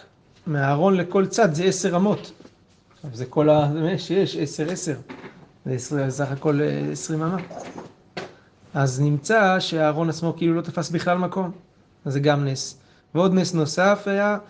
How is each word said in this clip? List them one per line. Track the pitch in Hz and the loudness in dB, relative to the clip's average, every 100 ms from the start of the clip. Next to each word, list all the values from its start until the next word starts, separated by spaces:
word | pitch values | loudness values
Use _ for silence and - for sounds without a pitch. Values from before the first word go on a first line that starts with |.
| - _ _ _ - | -20 _ _ _ -6
מהארון | 143 139 143 190 185 | 0 2 4 4 2
לכל | 175 196 190 | 2 0 2
צד | 233 208 | 2 2
זה | 147 | 2
עשר | 185 185 190 175 | 0 0 0 2
אמות. | 202 185 - - - _ _ _ _ | 2 0 -4 -20 -20 _ _ _ _
עכשיו, | _ 143 | _ -14
זה | 113 127 | -10 -4
כל | 156 151 | 2 6
ה-, | 151 143 | 6 4
זה | 156 160 190 | 2 0 -2
שיש, | - 185 180 165 | 0 0 0 0
עשר, | 147 - 156 | -6 -4 -4
עשר. | 180 165 123 - - - - - _ | -4 -6 -8 -10 -16 -18 -20 -20 _
זה | - | -6
עשרים, | 127 - 147 135 | -6 -4 -2 -2
סך | 131 135 | -2 -4
הכל, | 135 156 143 | -2 0 2
אה, | 147 143 147 | 0 -2 -4
עשרים | 147 - 156 | -6 -6 -4
אמה. | 160 185 175 - - - - - _ - - - _ _ - | -2 -4 -6 -12 -14 -14 -18 -20 _ -14 -14 -16 _ _ -8
אז | 151 139 127 | -2 0 2
נמצא | 147 147 - 220 196 185 | 0 0 2 4 4 2
שהארון | - 160 151 151 165 | 0 2 2 2 -2
עצמו | 156 165 160 | -2 -4 0
כאילו | 165 | 0
לא | 165 | 0
תפס | 170 175 156 | -2 -6 -4
בכלל | 170 180 180 | -2 0 0
מקום. | 180 190 180 - - _ _ _ | 0 -2 -4 -6 -18 _ _ _
אז | 147 | -4
זה | 135 | 0
גם | 147 143 | 2 2
נס. | 139 131 - - _ _ _ | 0 -4 -8 -14 _ _ _
ועוד | 156 185 | 0 2
נס | 185 175 | 4 2
נוסף | 170 147 180 190 202 202 | 0 0 2 2 2 0
היה, | 196 208 208 | 0 0 -2